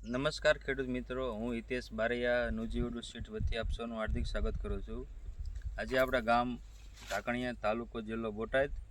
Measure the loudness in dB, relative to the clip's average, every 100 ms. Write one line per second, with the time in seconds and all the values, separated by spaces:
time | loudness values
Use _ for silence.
0 | -2 0 0 4 4 4 2 -2 0 -2
1 | -2 -2 -2 -2 -2 -2 -2 -4 -4 0
2 | 0 2 2 2 2 0 -2 0 0 -2
3 | -8 -10 -6 0 0 2 0 -2 -2 -2
4 | 0 0 0 2 0 0 -2 -2 -4 -6
5 | -8 -10 -10 -6 -6 -4 -4 -4 0 4
6 | 6 4 6 6 6 0 -6 -16 -16 -14
7 | -4 -2 0 0 -2 0 0 0 -2 -6
8 | -4 -2 -2 -2 2 2 2 0 -8